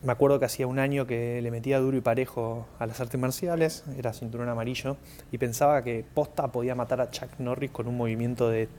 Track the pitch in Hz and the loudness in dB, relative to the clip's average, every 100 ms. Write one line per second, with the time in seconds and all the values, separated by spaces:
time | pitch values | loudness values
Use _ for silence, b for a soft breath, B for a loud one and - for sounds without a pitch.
0 | 131 120 143 139 127 - 131 131 135 139 | 0 4 6 6 2 0 -2 0 0 0
1 | 127 117 120 120 120 117 120 135 131 131 | 0 -2 -2 -2 -4 -4 0 2 4 2
2 | 120 117 127 - 113 113 113 - 113 110 | 2 2 2 -2 -4 -4 -10 -6 -6 -4
3 | 123 131 127 131 180 170 160 160 - 135 | -4 -2 -2 -2 -2 2 2 0 -10 -4
4 | 123 107 117 117 120 117 113 127 131 139 | -4 -4 -6 -4 -2 -2 -2 -4 -4 -6
5 | B B B 123 123 113 143 147 120 113 | B B B -2 -2 4 4 4 2 -4
6 | 110 - 147 - 139 123 120 123 117 127 | -2 0 0 0 -2 0 -2 0 0 0
7 | 123 - 131 - 127 127 139 - 117 123 | 0 -2 -12 -6 -4 -2 -4 -4 -4 0
8 | 117 113 120 123 120 113 110 | 0 0 0 2 2 2 0